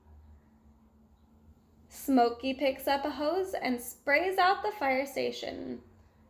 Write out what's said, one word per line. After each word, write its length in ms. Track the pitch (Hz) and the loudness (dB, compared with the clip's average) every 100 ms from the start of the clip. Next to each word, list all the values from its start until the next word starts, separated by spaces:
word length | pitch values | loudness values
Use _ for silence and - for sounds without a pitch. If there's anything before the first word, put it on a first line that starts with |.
| _ - - - _ _ _ - _ _ - _ _ _ - - _ _ - | _ -20 -20 -20 _ _ _ -20 _ _ -20 _ _ _ -20 -20 _ _ -20
Smokey 640 | - - 269 233 233 269 | -12 2 4 4 2 -4
picks 340 | 269 285 269 - | -2 0 -2 0
up 180 | 277 294 | 0 0
a 40 | |
hose 440 | 294 302 349 370 | -4 -2 0 -2
and 280 | - - 240 | -4 -2 -4
sprays 560 | - - - 285 370 381 | -6 -10 2 2 2 4
out 260 | 359 392 | 4 4
the 80 | 415 | 0
fire 340 | 415 277 262 277 | -2 0 0 0
station. 720 | - 123 - - - - 120 - - - _ | -2 -4 -4 -8 -8 -8 -10 -12 -20 -20 _